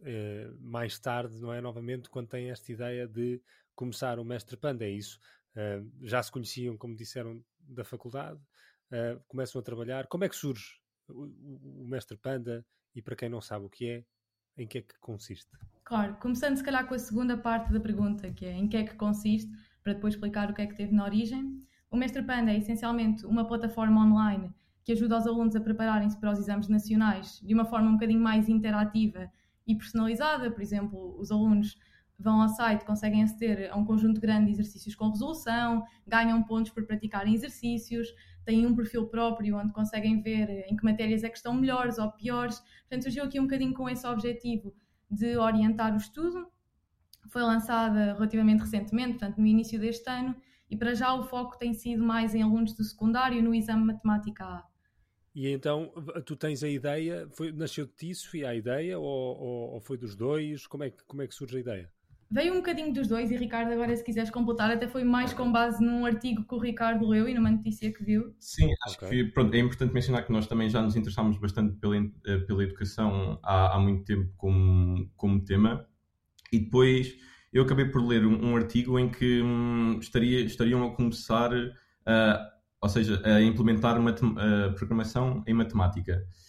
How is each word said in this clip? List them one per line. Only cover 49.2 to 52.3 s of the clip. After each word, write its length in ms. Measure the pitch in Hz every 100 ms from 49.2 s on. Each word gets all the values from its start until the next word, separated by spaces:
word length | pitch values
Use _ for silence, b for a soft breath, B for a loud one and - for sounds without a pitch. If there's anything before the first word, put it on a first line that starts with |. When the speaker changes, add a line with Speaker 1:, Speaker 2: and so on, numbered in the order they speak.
| 202 208
Speaker 2:
no 80 | 214
início 320 | 220 220 220
deste 280 | 220 233 254
ano, 240 | 247 262 254 b b b
e 80 | 214
para 160 | 233
já 180 | 233 254
o 120 | 254
foco 340 | - 247 247 -
tem 160 | 240
sido 300 | 220 240 226
mais 320 | 226 226 226